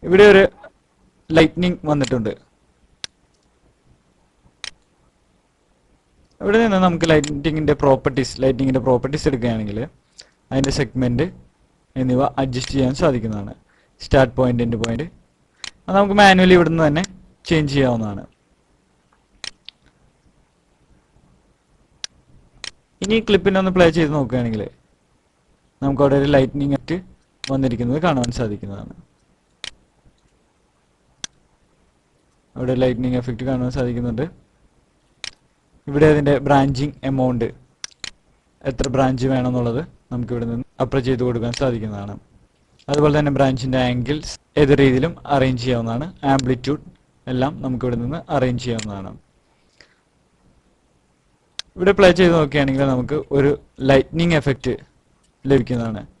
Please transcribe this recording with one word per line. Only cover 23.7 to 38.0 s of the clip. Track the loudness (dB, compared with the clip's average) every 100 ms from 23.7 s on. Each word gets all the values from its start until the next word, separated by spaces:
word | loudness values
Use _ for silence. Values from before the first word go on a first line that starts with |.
| 4
play | 4 4
ചെയ്ത് | 0 0
നോക്കുകയാണെങ്കിൽ | -2 -2 -4 -4 -8 _ _ _ _ _ _ _ _ _ _ _
നമുക്ക് | -4 2
അവിടെ | 2 4
ഒരു | 4
ലൈറ്റ്നിങ് | 2 2 -2 -2 -2
എഫക്റ്റ് | -4 -8 -8 -20 _ _ -6
വന്നിരിക്കുന്നത് | -2 -2 -2 -2 -2 0
കാണുവാൻ | 0 -2 -4
സാധിക്കുന്നതാണ്. | -6 -6 -12 -14 -16 -20 -20 _ _ _ _ _ -20 -20 _ _ _ _ _ _ _ _ _ _ _ _ _ _ -20 _ _ _ _ _ _ _ _ _ _ _ _ -10
അവിടെ | -4 0
ലൈറ്റ്നിങ് | 0 0 -2 -4
എഫക്റ്റ് | -4 -8 -6
കാണുവാൻ | -4 -4 -4
സാധിക്കുന്നുണ്ട്. | -4 -4 -6 -4 -6 -10 _ _ _ _ _ _ _ _ -18 -18 _ _ _ _ -6
ഇവിടെ | 2 4
അതിൻ്റെ | 4 2 0 2
branching | 2 2 -2 -6 -6 -6
amount, | -2 0 0 -4 -6 _ _ -20 _